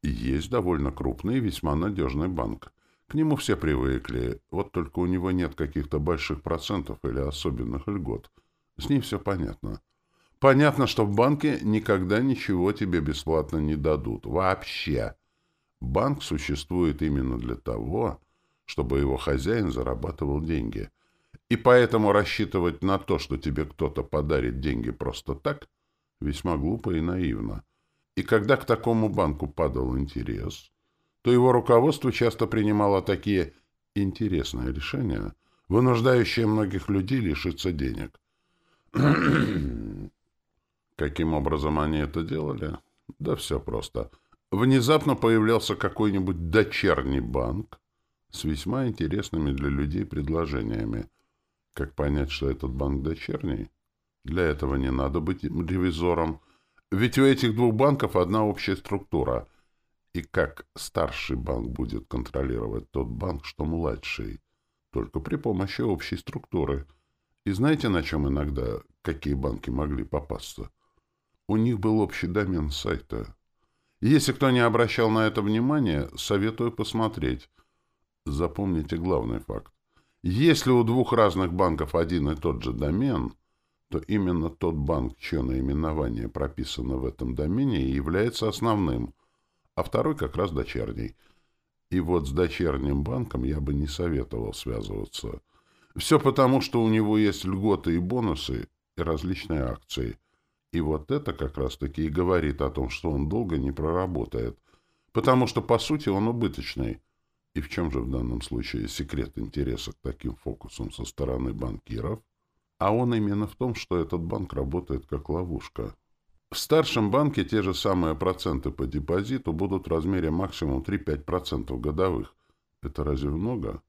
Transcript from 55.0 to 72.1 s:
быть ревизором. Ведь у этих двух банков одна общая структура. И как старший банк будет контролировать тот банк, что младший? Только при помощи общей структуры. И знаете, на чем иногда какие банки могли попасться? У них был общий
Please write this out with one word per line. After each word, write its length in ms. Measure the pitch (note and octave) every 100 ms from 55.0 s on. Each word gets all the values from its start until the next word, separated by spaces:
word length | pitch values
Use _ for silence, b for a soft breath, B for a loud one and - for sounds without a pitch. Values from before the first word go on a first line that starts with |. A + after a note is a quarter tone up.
| C2+ D#2+
быть 220 | D#2+ F#2
ревизором. 960 | D2 - E2+ F#2 F2+ E2 F2 E2+ D#2+ D#2 b b b b _
Ведь 260 | F#2+ A#2 -
у 80 | C3+
этих 300 | C3+ B2+ A2
двух 180 | B2
банков 420 | A2 C#3 C#3 G#2+ F#2
одна 300 | F2 G#2+ G#2+
общая 300 | G2+ - F#2+
структура. 720 | - G2+ - D#2+ C2 A#1+ - _ _ _ _ _ _
И 80 | F2
как 460 | D#2 - D2+ - - -
старший 600 | - - E2+ - - C2
банк 340 | B1 A#1+ A1+
будет 380 | B1 B1 G#1+ A1
контролировать 840 | B1+ B1 - C2+ A#1 A1 A1 -
тот 160 | C#2 B1
банк, 380 | A#1 F#2 C#2 -
что 200 | - D2+
младший? 760 | E2 D#2+ A1+ - - G#1+ - _ _ _ _ _
Только 280 | - A1 -
при 160 | - D3
помощи 460 | C#3+ F#2+ F#2+ -
общей 360 | A#2+ F#2 - F#2
структуры. 680 | - - - F2+ C#2 C#2 C#2 _ _ _ _ _
И 80 | -
знаете, 380 | G2 C#3 D3+ B2+
на 140 | F2+
чем 260 | D2 D#2 C#2+
иногда 520 | C#2+ D2 C2+ B1 G#1+ - _
какие 320 | - C#2 C#2+
банки 380 | C#2 C2+ G#1+ -
могли 320 | B1 D2+ C#2
попасться? 640 | A1 D2 - G#1 - - G#1 _ _ _ _ _ _ _ -
У 20 | G#2+
них 240 | A#2 A2+
был 200 | G#2+ A2
общий 260 | G2